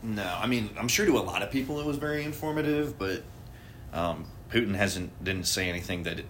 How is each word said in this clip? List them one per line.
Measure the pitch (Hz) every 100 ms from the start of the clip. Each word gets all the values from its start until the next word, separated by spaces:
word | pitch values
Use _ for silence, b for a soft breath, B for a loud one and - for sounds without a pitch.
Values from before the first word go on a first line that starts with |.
No, | 113 104 92 87
I | 117
mean, | 123 107 -
I'm | 123
sure | - 202
to | 127
a | 90
lot | 95
of | 101
people | 135 131 147
it | 151
was | 143
very | 151 151
informative, | 147 147 156 151 151 147 147 123
but, | 95 90 - - - B B B B
um, | - 87 80 - - -
Putin | 117 110
hasn't, | 98 101 92 90 -
didn't | 90 92 87
say | - 90
anything | 87 90 90
that | 85 80
it, | -